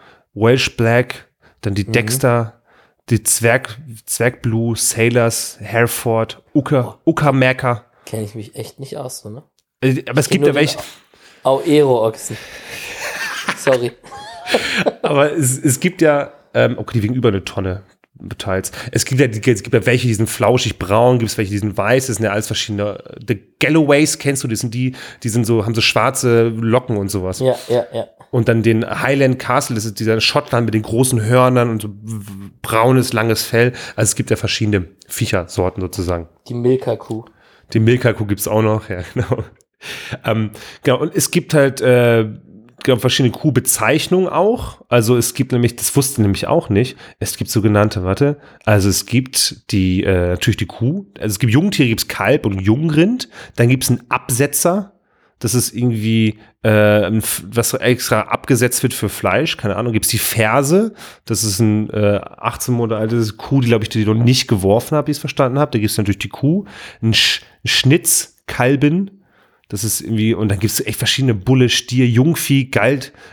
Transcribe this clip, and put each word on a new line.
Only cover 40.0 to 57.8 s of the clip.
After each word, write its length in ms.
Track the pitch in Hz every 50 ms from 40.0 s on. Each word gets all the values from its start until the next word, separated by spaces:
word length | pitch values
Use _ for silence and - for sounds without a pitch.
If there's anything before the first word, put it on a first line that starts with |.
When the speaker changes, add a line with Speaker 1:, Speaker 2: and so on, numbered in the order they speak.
| - - - - -
Speaker 1:
Ähm, 260 | 117 110 110 107 104 - - - - - - -
genau, 180 | 143 127 -
und 140 | 147 - -
es 160 | 175 - -
gibt 240 | - 170 160 - -
halt, 260 | 151 139 135 127 -
äh, 480 | - 127 123 123 120 120 117 113 110 107 107 - - - - - - - _ - -
genau, 160 | - 127 120
verschiedene 340 | - 127 - - 135 120 -
Kuhbezeichnungen 960 | - - 156 135 - - - - - 110 110 143 160 - - 180 185 190 -
auch. 560 | - 151 185 208 240 - - - - - - -
Also 280 | - 120 113 110 123
es 180 | 117 117 - -
gibt 180 | - 135 131 127
nämlich, 240 | 123 120 113 -
das 180 | - - - -
wusste 280 | 139 135 - - - 107
nämlich 240 | 98 98 - -
auch 220 | - 143 165 - -
nicht, 280 | 104 98 127 127 - - - - - -
es 160 | 110 - -
gibt 140 | - 120 -
sogenannte, 520 | - 113 98 107 104 104 104 107 - 107 92
warte, 360 | 92 98 - 143 143 147 - - - - _ _
also 240 | 104 107 101 95 101
es 180 | 95 - -
gibt 640 | - - 123 127 - - - - - - - - -
die, 320 | - 101 92 92 92 92 -
äh, 280 | 95 95 90 87 87
natürlich 260 | 90 87 - 120 107
die 100 | - 101
Kuh, 400 | - - - 117 127 165 202 196 - - -
also 140 | - 110 104
es 60 | -
gibt 140 | - 117 107
Jungtiere, 360 | 143 180 208 - - 143 117
gibt's 200 | 110 - - -
Kalb 360 | - - 98 104 139 156 -
und 140 | 113 98 98
Jungrind, 680 | 95 104 110 139 160 165 151 151 170 208 247 254 - - - - - - -
dann 120 | - 120 120
gibt's 200 | 131 127 - -
einen 140 | 123 120 - -
Absetzer, 840 | 123 120 - - 127 113 143 143 - - - 175 175 208 196 - _ _ _ _ _ _ _ _ _ -
das 160 | - 110 -
ist 180 | 127 117 - -
irgendwie, 680 | 113 120 123 117 107 107 110 113 113 110 107 104 - - - _ _ -
äh, 400 | 110 107 107 107 104 104 107 101
ein 140 | 87 110 107
F-, 260 | - - - - 82
was 260 | 95 110 117 110 - -
extra 480 | -